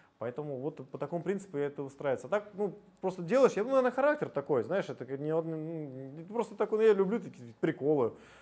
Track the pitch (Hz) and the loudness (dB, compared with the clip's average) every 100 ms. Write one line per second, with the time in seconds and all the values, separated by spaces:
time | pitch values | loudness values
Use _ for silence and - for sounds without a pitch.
0 | _ - 113 127 151 131 143 151 135 135 | _ -10 -8 -6 -8 -6 -6 -8 -10 -8
1 | 143 170 165 196 - 143 143 143 135 - | -6 -4 -4 -4 -4 -4 -4 -4 -10 -4
2 | 139 123 127 202 202 180 202 - - _ | -2 -2 0 -4 -4 -4 -4 -6 -18 _
3 | 185 185 170 247 247 190 233 269 254 247 | -6 -4 2 6 6 4 0 2 2 2
4 | 285 294 135 143 - 131 107 190 170 123 | 2 2 -2 -4 0 0 2 -2 -2 -8
5 | 123 135 151 160 165 160 156 165 147 131 | -8 -6 -2 -2 -2 -6 -6 -8 -8 -10
6 | 135 151 170 226 214 202 208 214 220 196 | -12 -14 -6 -4 -2 -2 0 6 6 8
7 | 190 226 - - 120 - 170 156 139 151 | 4 2 -4 -12 -16 -2 0 2 4 4
8 | 113 - - - | 4 0 -18 -20